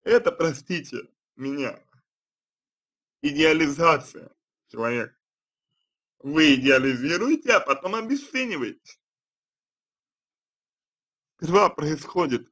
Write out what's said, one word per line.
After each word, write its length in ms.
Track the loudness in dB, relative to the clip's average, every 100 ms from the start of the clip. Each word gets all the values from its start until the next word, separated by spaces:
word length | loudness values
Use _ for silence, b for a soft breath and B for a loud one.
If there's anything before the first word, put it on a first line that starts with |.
это, 300 | 0 2 2
простите 760 | 0 -2 -4 -8 -8 -8 -12 -14 _ _ -12
меня, 440 | -8 -6 -8 -10 _ _ _ _ _ _ _ _ _ _ _ _ _ _
идеализация 1080 | -6 2 2 4 0 2 2 2 -2 -18 -20 _ _ _ _
человека. 480 | -6 -4 -4 -6 _ _ _ _ _ _ _ _ _ _ _
Вы 340 | -4 2 4
идеализируете, 960 | 4 4 4 2 -2 -2 -2 0 0 2
а 80 | 0
потом 340 | 2 -2 -2 -6
обесцениваете. 1040 | -4 -6 -6 -6 -4 -4 -6 -8 -20 -20 _ _ _ _ _ _ _ _ _ _ _ _ _ _ _ _ _ _ _ _ _ _ _ _
Сперва 320 | 0 4 4
происходит 840 | 2 -4 -6 -4 -2 0 -2 -6